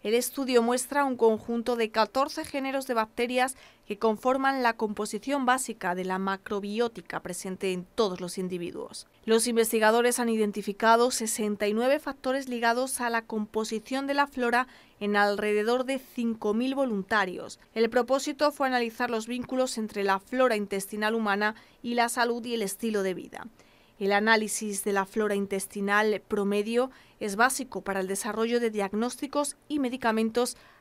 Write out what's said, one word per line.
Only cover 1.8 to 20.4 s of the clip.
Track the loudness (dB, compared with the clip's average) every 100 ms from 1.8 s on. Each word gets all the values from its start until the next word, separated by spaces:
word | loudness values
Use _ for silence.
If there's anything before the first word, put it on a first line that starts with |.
| 0
catorce | 0 0 0 -2 -4 -6
géneros | -6 -4 -4 -2
de |
bacterias | -2 -2 -2 -2 0 0 -2 -18 _ -12
que | -2
conforman | 0 2 0 2 2 2
la | 0 0
composición | -2 -4 -6 -6 -4 0 2
básica | 0 0 -6 -4 -2
de | -2
la | -2
macrobiótica | -2 -4 -4 -6 -4 -2 -2 -4 -10 -8
presente | -8 -10 -10 -6 -4
en | -4
todos | -4 -2 0 -2
los | -8 -6
individuos. | -6 -6 -8 -8 -12 -14 -20 _ 2
Los | 4 4
investigadores | 2 2 4 6 6 4 2
han | 2
identificado | 2 0 -2 -6 0 6 6 6
sesenta | 0 -4 -2 -2 -2 0
y |
nueve | 2 2 2
factores | 0 -6 -2 -2 -2
ligados | -2 0 2 0 -2
a | -2
la | -2
composición | -2 -4 -4 -2 -2 -4 -4 -4 0
de |
la | 0 0
flora | 0 0 2 0 -6 -20 -6
en | 0 4
alrededor | 4 2 0 2 2 0
de | 0 -4
cinco | -6 -4 -4 -2 -2
mil | 0 0
voluntarios. | 0 0 -2 0 0 0 -4 -12 -16 _ 0
El | 2
propósito | 2 2 0 0 0 0
fue | 2 0
analizar | 0 -2 -2 -2
los | -2 -4
vínculos | -6 -4 -2 -2 -2
entre | -6 -2 0
la | 0
flora | 0 2